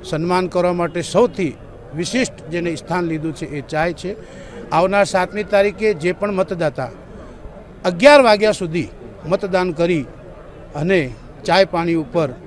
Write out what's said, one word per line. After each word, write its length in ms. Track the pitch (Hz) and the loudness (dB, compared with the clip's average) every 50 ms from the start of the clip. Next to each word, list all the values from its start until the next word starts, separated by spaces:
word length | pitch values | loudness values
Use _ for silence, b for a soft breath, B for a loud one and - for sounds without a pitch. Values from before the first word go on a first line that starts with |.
| - | -8
સન્માન 420 | - - 151 160 175 180 185 185 180 | -6 -4 -4 0 0 2 0 0 0
કરવા 240 | - 185 175 180 175 | 0 0 0 2 0
માટે 280 | 175 170 165 165 175 160 | 0 -2 -2 -2 -6 -6
સૌથી 500 | - - 180 240 240 - - 190 147 107 - - - - - - - - | 0 2 2 2 2 2 -2 -4 -4 -4 -8 -16 -20 -18 -18 -18 -12 -8
વિશિષ્ટ 420 | 151 175 - - 247 254 - - - - - | -6 -6 -2 0 0 0 0 -4 -12 -14 -8
જેને 220 | 156 175 170 175 165 147 | -6 -4 -4 -4 -6 -6
સ્થાન 280 | - - 170 180 175 165 | -6 -4 -2 -2 0 -2
લીધું 260 | 160 156 151 165 151 | -2 -4 -4 -6 -6
છે 120 | - 170 | -6 -10
એ 160 | - 143 147 135 | -8 -8 -10 -8
ચાય 300 | - - 156 156 175 170 | -4 -2 -2 0 -2 -2
છે. 180 | - - 180 214 - B B B B B B B B B B | -6 -8 -10 -10 -10 B B B B B B B B B B
આવનાર 340 | - 156 175 190 196 202 202 | 2 2 4 4 4 4 2
સાતમી 380 | - - 190 180 180 185 208 208 | 4 4 0 0 0 -2 -6 -6
તારીખે 460 | 170 - 196 202 208 202 185 214 214 208 | 0 2 4 4 4 2 0 0 0 0
જે 200 | 156 143 175 180 | 2 0 -2 -2
પણ 200 | 175 202 208 202 | 0 -2 -2 0
મતદાતા 580 | 185 190 185 190 170 170 151 139 - 131 117 - - - - - - - - - - - - - - - - - - - | 0 -2 -2 -2 -2 -2 -2 -2 -4 -8 -8 -8 -14 -18 -18 -18 -16 -16 -18 -18 -16 -16 -16 -16 -16 -18 -18 -20 -6 -4
અગિયાર 380 | 185 180 170 214 285 294 285 262 | -4 -2 6 8 8 10 10 8
વાગ્યા 360 | 233 214 208 208 214 208 - | 8 6 6 4 2 2 0
સુધી 280 | 190 170 156 175 139 - - - - - - - - | -2 -4 -2 -4 -4 -4 -8 -16 -18 -18 -18 -14 -4
મતદાન 440 | 151 180 196 - 196 180 185 180 185 165 | -2 -2 -2 -2 0 0 0 0 0 0
કરી 320 | 147 170 175 180 156 127 120 - - - - - - - - - - - - - | 0 2 2 2 0 -2 -4 -10 -18 -20 -20 -20 -20 -20 -20 -18 -18 -18 -14 -8
અને 240 | 147 151 175 196 180 147 127 120 - - - - - - | -4 0 2 2 2 2 0 -6 -12 -16 -20 -20 -10 -2
ચાય 280 | - 170 185 196 185 - | 2 4 4 4 4 2
પાણી 280 | 170 170 170 170 160 151 | -2 0 0 0 0 -2
ઉપર 260 | - - 170 160 135 123 - - | 0 0 0 0 0 -2 -8 -16